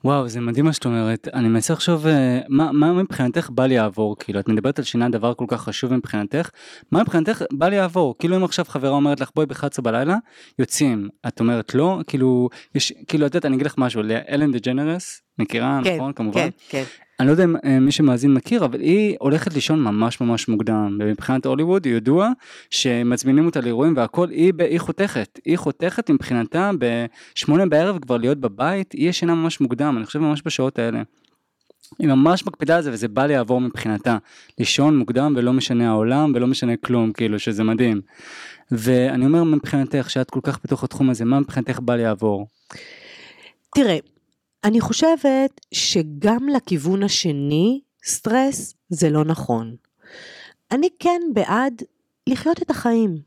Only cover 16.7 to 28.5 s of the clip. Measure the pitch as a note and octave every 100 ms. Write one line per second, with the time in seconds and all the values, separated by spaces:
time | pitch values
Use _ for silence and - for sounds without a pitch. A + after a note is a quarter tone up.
16.7 | C#3 C3 - _ _ C3 D#3+ F#3 D#3+ C#3
17.7 | C3 C3+ C#3+ D3+ B2 C#3+ C3+ - A#3 D3
18.7 | A#2 D3 F#3+ G#3+ - C3+ D#3 - D3+ -
19.7 | D#3 A#2+ G#2 A2+ A#2+ A#2+ A#2 - G#2+ A2
20.7 | G#2+ G#2 G2+ G#2 G#2+ - C3 C3 C3 E3
21.7 | F#3+ D3+ A#2 A2+ D#3+ G#3+ B3+ - - -
22.7 | - C3 A#2+ A#2+ B2 B2+ C3+ E3 E3 A#2+
23.7 | A#2 D3+ D3 A2+ - F3 C#3+ F3 E3 E3+
24.7 | E3 - D#3+ G3 C3 G#2 - - F3 D#3
25.7 | - F3 G#3 A3+ C#3+ - B2 A2+ D#3+ G3+
26.7 | F3+ B2 A#2 A#2 - - - - D#3 F#3+
27.7 | D3+ F3+ F#3 - A#2+ A#2+ C#3+ B2